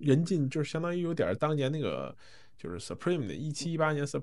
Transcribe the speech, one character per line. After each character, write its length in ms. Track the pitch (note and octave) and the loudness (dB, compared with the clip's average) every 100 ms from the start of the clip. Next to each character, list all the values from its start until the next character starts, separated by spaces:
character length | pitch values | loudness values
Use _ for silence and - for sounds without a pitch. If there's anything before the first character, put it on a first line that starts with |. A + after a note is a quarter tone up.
人 200 | C#3+ C#3 | 4 6
尽， 280 | E3+ F3 C3+ | 6 2 2
就 120 | D#3 | 0
是 80 | C#3+ | -2
相 120 | D#3+ | -2
当 120 | E3+ | -2
于 60 | F3 | 0
有 140 | E3+ | 0
点 160 | E3 F2 | 0 0
儿 40 | |
当 220 | F#2+ D3+ D3+ | 2 0 2
年 160 | C3 | 0
那 80 | D#3 | 0
个， 340 | G#2+ C2 C2+ - - - - - | -2 -2 -6 -10 -18 -20 -20 -12
就 100 | - | -8
是 80 | F2 | -8
Supreme 480 | - F#2 F3 F3 G#2 | -8 -4 -2 0 -2
的， 60 | |
一 180 | D2 D3+ | -4 -6
七 220 | C#3+ E3+ | -4 -2
一 60 | E3 | 0
八 120 | D#3 | 2
年 140 | D3 C#3+ | 0 -2
Supreme 60 | |
的 80 | C#3 | 2